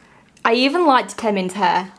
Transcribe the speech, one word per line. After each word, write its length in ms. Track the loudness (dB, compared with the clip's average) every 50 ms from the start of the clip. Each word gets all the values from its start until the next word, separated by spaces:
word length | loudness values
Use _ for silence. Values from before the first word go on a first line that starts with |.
| -20 -20 -20 -20 _ _ _ -4 -2
I 120 | 0 2
even 320 | 2 2 0 0 2 2 4
liked 280 | 2 2 2 -2 -10
Taemin's 380 | -6 -4 -2 -2 -2 -2 -4 -4
hair, 400 | -2 0 0 0 0 -2 -6 -8